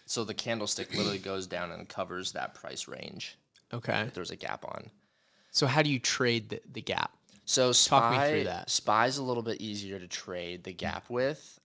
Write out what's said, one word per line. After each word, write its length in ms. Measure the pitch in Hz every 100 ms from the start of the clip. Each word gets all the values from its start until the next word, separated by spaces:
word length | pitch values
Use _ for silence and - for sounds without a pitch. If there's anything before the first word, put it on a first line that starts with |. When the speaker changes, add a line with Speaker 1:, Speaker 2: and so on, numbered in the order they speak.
| -
Speaker 1:
So 180 | -
the 100 | 107
candlestick 600 | 104 123 113 104 - 95
literally 260 | - 101 98
goes 280 | 95 98 90
down 240 | 87 87
and 160 | 85 87
covers 460 | - 92 90 95
that 200 | - 64
price 340 | - - 65 -
range 500 | 67 - - - - _ _ _
Speaker 2:
Okay. 180 | 117 - 110 110
Speaker 1:
that 80 |
there's 180 | - 85
a 40 | 87
gap 300 | - 52 -
on. 240 | - - - _ _ _ _ _
Speaker 2:
So 160 | - 139
how 160 | 143
do 60 | 151
you 100 | 135
trade 500 | - - 127 117 107
the, 120 | - -
the 80 | -
gap? 300 | - 90 - - _ - -
Speaker 1:
So 260 | - 127
Speaker 2:
Talk 380 | 120 - 139 117
me 60 | 127
through 240 | 143 151
Speaker 1:
spy, 100 | 107
Speaker 2:
that. 180 | 87 -
Speaker 1:
spy 360 | - - 107 120
is 120 | 135
a 60 |
little 200 | 127 120
bit 180 | 113 110
easier 380 | 110 101 98 98
to 80 | 90
trade 560 | - - 90 87 90
the 100 | 92
gap 360 | 90 87 85 -
with. 500 | 120 131 156 - -